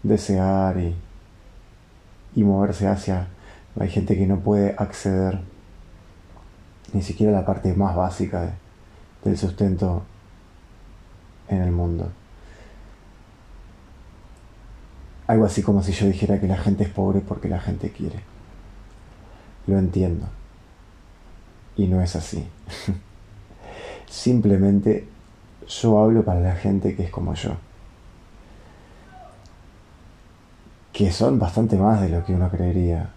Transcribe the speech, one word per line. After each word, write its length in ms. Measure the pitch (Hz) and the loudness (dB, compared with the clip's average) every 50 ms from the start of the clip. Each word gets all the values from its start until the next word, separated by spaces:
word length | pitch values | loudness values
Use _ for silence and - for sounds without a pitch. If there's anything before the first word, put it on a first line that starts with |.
| - | 2
desear 720 | 104 107 101 - - 101 95 92 95 98 95 95 95 92 92 | 2 0 0 2 0 0 2 2 2 2 2 2 0 0 0
y, 160 | 87 85 87 87 - - - - - - - - - - - - - - - - - - - - _ - - - - - - | -2 -4 -4 -6 -10 -16 -20 -20 -20 -20 -20 -20 -20 -20 -20 -20 -20 -20 -20 -20 -20 -20 -20 -20 _ -20 -20 -20 -20 -6 0
y 80 | 113 104 | 2 4
moverse 440 | 101 98 95 101 98 95 - 104 98 | 4 4 4 2 0 0 0 0 0
hacia". 400 | 101 98 - - 95 90 90 92 - - - - - - - - - - | 0 0 0 -2 -2 -2 -4 -6 -10 -18 -20 -20 -20 -20 -20 -14 -6 -4
Hay 100 | 101 98 | -4 -2
gente 280 | - - 92 98 104 92 | 0 -2 0 0 0 2
que 100 | 98 92 | 2 2
no 120 | 98 90 | 2 0
puede 360 | 90 - 104 104 101 101 101 - | 2 2 2 2 2 0 0 -2
acceder 640 | - 101 - - - 101 95 92 95 190 190 95 90 - - - - - - - - - - - - - - - - - - - - - - - - - - - - - - | -4 -6 -6 -6 -4 -2 0 2 0 0 -2 -4 -8 -10 -18 -20 -20 -20 -20 -20 -20 -20 -20 -20 -20 -20 -20 -20 -20 -20 -20 -20 -20 -20 -20 -20 -20 -20 -20 -20 -20 -6 -4
ni 80 | 101 | -4
siquiera 300 | 87 - 87 - 107 107 104 | -4 -4 -2 0 2 4 4
a 60 | 98 | 2
la 40 | 92 | 2
parte 280 | 92 95 - - 95 87 | 0 -4 0 0 0 2
más 220 | 95 98 95 87 | 2 0 0 0
básica 460 | 87 92 92 90 - - - - 90 | 0 0 -2 -2 -4 -6 -4 -4 -4
de, 100 | 85 85 87 - - - - - - - - - - - - - - | -4 -4 -6 -10 -14 -20 -20 -20 -20 -20 -20 -20 -20 -20 -20 -6 -2
del 140 | 104 98 - | -2 -2 0
sustento 680 | - 92 90 - 104 98 92 87 98 92 90 87 92 - - - - - - - - - - - - - - - - - - - - - - - - - - - - - | -2 -4 -2 0 0 0 0 0 0 -2 -2 -4 -6 -10 -18 -20 -20 -20 -20 -20 -20 -20 -20 -20 -20 -20 -20 -20 -20 -20 -20 -20 -20 -20 -20 -20 -20 -20 -20 -20 -8 -4
en 140 | 98 95 | -2 0
el 100 | 90 90 | 0 2
mundo. 400 | 87 85 87 85 85 85 85 87 87 - - - - - - - - - - - - - - - - - - - - - - - - - - - - - - - - - - - - - - - - - - - - - - - - - - - - - - - - - - - - - - - | 0 0 0 0 -2 -2 -4 -6 -8 -12 -20 -20 -20 -20 -20 -20 -20 -20 -20 -20 -20 -20 -20 -20 -20 -20 -20 -20 -20 -20 -20 -20 -20 -20 -20 -20 -20 -20 -20 -20 -20 -20 -20 -20 -20 -20 -20 -20 -20 -20 -20 -20 -20 -20 -20 -20 -20 -20 -20 -20 -20 -20 -20 -20 -20 -20 -20 -20 -20 -16 -4 0
Algo 180 | 110 110 107 | 4 4 4
así 180 | 104 - - 98 | 4 2 -2 0
como 180 | - 101 - | 2 2 2
si 120 | 87 87 90 | 2 0 -2
yo 120 | - 104 | 0 2
dijera 340 | 98 95 - - - 101 101 | 0 2 0 0 0 0 0
que 80 | 101 92 | 0 0
la 100 | 95 92 | -2 0
gente 260 | - - - 196 104 | 0 0 0 0 -2
es 60 | - | -4
pobre 320 | - - 95 98 98 98 | -2 -2 -2 0 0 0
porque 260 | 98 - - - - 95 | -2 -4 -8 -6 -6 -6
la 100 | 87 90 | -6 -4
gente 320 | - 110 90 87 - - | -4 -6 -6 -6 -6 -10
quiere. 280 | - - - 80 - 92 95 - - - - - - - - - - - - - - - - - - - - - - - - - - - - | -8 -8 -10 -8 -8 -10 -16 -16 -20 -20 -20 -20 -20 -20 -20 -20 -20 -20 -20 -20 -20 -20 -20 -20 -20 -20 -20 -20 -20 -20 -20 -20 -20 -12 -4
Lo 140 | - 98 98 | 0 2 2
entiendo. 480 | 95 90 87 95 92 90 85 82 - - - - - - - - - - - - - - - - - - - - - - - - - - - - - - - | 2 2 2 0 0 0 0 -2 -6 -8 -12 -14 -20 -20 -20 -20 -20 -20 -20 -20 -20 -20 -20 -20 -20 -20 -20 -20 -20 -20 -20 -20 -20 -20 -20 -20 -20 -12 -4
Y 120 | - 101 92 | -2 0 2
no 140 | 92 92 | 2 2
es 140 | 90 87 - | 0 0 -2
así. 320 | 90 78 - - 80 73 - - - - - - - - | -6 -8 -6 -8 -8 -8 -8 -14 -20 -18 -16 -16 -10 -6
<laughs> 1200 | - 95 87 - - - - - - - - - - - - - - - - - - - - - - | -6 -6 -6 -8 -18 -20 -20 -20 -20 -20 -20 -20 -20 -20 -20 -20 -20 -20 -18 -18 -18 -18 -18 -20 -18
Simplemente 1000 | - - - 123 123 120 107 107 101 95 98 98 101 101 98 110 104 95 - - - - - - - - - - - - - - | -16 -4 0 2 2 4 4 4 4 4 4 4 4 4 4 2 0 0 -2 -10 -20 -20 -20 -20 -20 -20 -20 -20 -20 -20 -16 -14
yo 320 | - - - 117 110 104 | -12 -2 2 4 6 6
hablo 240 | 107 110 113 113 - | 6 6 6 4 2
para 160 | - 92 87 | 2 2 2
la 160 | 90 90 90 | 2 0 0
gente 400 | 87 - 98 98 98 92 101 - | 0 0 0 0 0 0 -2 -2
que 80 | - 92 | -2 -6
es 60 | 87 | -6
como 240 | - - 87 85 80 | -6 -6 -6 -6 -6
yo. 220 | - - - - - - - - - - - - - - - - - - - - - - - - - - - - - - - - - - - 762 740 719 - - - - - - - - - - - - - - - - - - - - - - - - - - - - - - - - - | -6 -6 -6 -8 -8 -12 -18 -20 -20 -20 -20 -20 -20 -20 -20 -20 -20 -20 -20 -20 -20 -20 -20 -20 -20 -20 -20 -20 -20 -20 -20 -20 -20 -20 -20 -20 -20 -20 -20 -20 -20 -20 -20 -20 -20 -20 -20 -20 -20 -20 -20 -20 -20 -20 -20 -20 -20 -20 -20 -20 -20 -20 -20 -20 -20 -20 -20 -20 -20 -20 -20
Que 200 | - - 104 95 | -2 0 2 2
son 280 | 85 - 107 127 135 120 | 2 2 2 2 4 2
bastante 380 | 90 85 - - 113 110 107 95 | 2 0 2 2 2 2 4 4
más 240 | 95 104 113 107 | 4 4 4 4
de 80 | 98 87 | 2 2
lo 140 | 82 85 85 | 0 -2 0
que 100 | - 92 | 0 0
uno 160 | 90 90 90 | 2 2 0
creería. 600 | 87 85 87 90 87 90 87 85 85 82 82 - - | 0 0 0 0 2 2 2 2 0 -2 -4 -8 -10